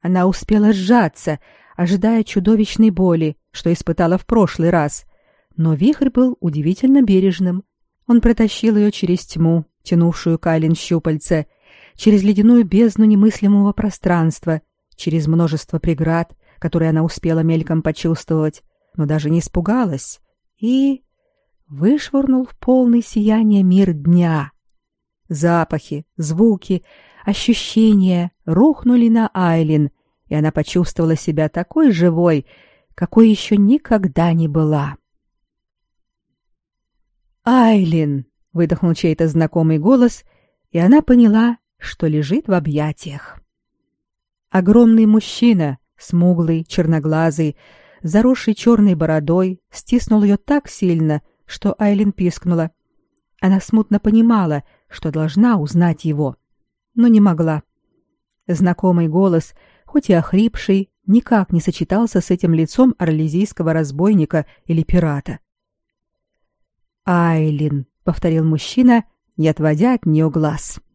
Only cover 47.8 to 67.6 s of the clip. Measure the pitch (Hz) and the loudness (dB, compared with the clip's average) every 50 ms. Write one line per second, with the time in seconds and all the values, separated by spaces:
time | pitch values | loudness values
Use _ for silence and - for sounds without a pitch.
47.8 | _ _ _ _ - 165 156 208 226 254 262 - - - 214 - - 233 240 214 | _ _ _ _ -10 -2 0 2 2 2 0 0 -2 -6 -6 -2 0 2 2 4
48.8 | 208 202 180 156 165 160 156 156 147 147 165 185 185 185 185 _ _ _ _ - | 4 2 2 0 -2 -2 -2 -2 -2 0 0 0 0 -2 -4 _ _ _ _ -20
49.8 | - - - 240 - - 220 214 208 202 202 202 _ - 294 294 - - - - | -6 -2 -2 -2 0 0 0 2 2 2 0 -2 _ -2 -4 -4 -4 -6 -10 -4
50.8 | 202 180 170 165 160 156 151 147 _ _ _ _ _ _ - - - 202 185 _ | -2 -2 0 0 0 -2 -2 -4 _ _ _ _ _ _ -20 -6 -6 -6 -4 _
51.8 | 208 202 202 196 214 202 196 - 185 180 - - - 175 175 165 160 165 _ _ | -2 0 0 0 0 -2 -2 -2 -4 -4 -4 -4 -4 -2 -2 -2 -2 -6 _ _
52.8 | _ _ _ _ _ _ _ _ _ _ _ _ - 190 196 190 - - - 220 | _ _ _ _ _ _ _ _ _ _ _ _ 0 0 0 0 -2 0 0 0
53.8 | 208 _ 202 202 _ 208 208 226 226 233 233 214 190 160 151 147 - _ _ _ | 0 _ -2 -2 _ 2 2 4 4 4 2 2 0 -2 -4 -6 -6 _ _ _
54.8 | _ _ - - - 160 147 156 156 156 139 180 220 247 233 190 147 147 - 170 | _ _ -20 -10 -10 -6 -4 -4 -4 -2 0 0 2 2 2 0 -2 -2 0 0
55.8 | 175 170 160 - - 160 151 143 151 135 127 _ _ _ _ _ _ _ _ _ | 2 0 0 -2 -4 -6 -4 -2 -4 -6 -6 _ _ _ _ _ _ _ _ _
56.8 | _ _ _ 233 233 240 226 214 208 202 170 156 170 160 156 151 - _ _ _ | _ _ _ 0 2 4 4 4 4 4 2 0 -2 -2 -2 -4 -8 _ _ _
57.8 | _ _ _ _ _ _ _ _ _ _ _ _ _ - 175 151 190 175 175 - | _ _ _ _ _ _ _ _ _ _ _ _ _ -6 -2 0 0 0 0 0
58.8 | - 185 180 170 170 160 151 180 196 196 170 165 - - - _ _ _ _ _ | 0 0 2 2 0 0 0 0 0 2 0 0 -2 -4 -16 _ _ _ _ _
59.8 | _ _ - 302 - - 185 170 160 - - 185 214 226 - - - - 196 196 | _ _ -4 -4 0 2 0 2 2 0 0 0 0 0 -2 -6 -2 0 0 0
60.8 | 196 _ _ _ _ 190 196 240 - - 240 214 185 _ - 170 - - 170 - | -2 _ _ _ _ 2 2 2 2 2 0 0 0 _ -2 -2 -2 -2 -4 -4
61.8 | 214 - 180 208 233 220 - 185 175 - 185 180 - 170 165 160 165 160 - - | -4 -2 -2 -2 -2 0 -2 -4 -2 -2 -4 -2 0 0 0 0 0 -2 0 2
62.8 | 254 262 226 _ 185 160 156 156 156 156 147 180 202 - - - 175 160 160 160 | 2 2 2 _ -4 -2 -2 -2 -4 -4 -2 -4 -4 -4 -4 -6 -4 -2 -2 -2
63.8 | 156 143 139 143 175 202 220 190 156 - - 160 151 _ _ _ _ - 170 160 | -4 -4 -4 -2 0 0 2 0 0 0 -2 -6 -6 _ _ _ _ -6 -4 -4
64.8 | 156 - - 180 170 156 143 139 - - - - _ _ _ _ _ _ _ _ | -2 0 0 0 0 0 -4 -6 -8 -10 -14 -16 _ _ _ _ _ _ _ _
65.8 | _ _ _ _ _ _ _ 1017 _ _ _ _ _ _ _ _ _ _ _ _ | _ _ _ _ _ _ _ _ _ _ _ _ _ _ _ _ _ _ _ _
66.8 | _ _ _ _ _ 190 180 175 170 170 165 160 156 156 151 143 | _ _ _ _ _ -2 0 0 2 0 0 0 -2 -2 -2 -2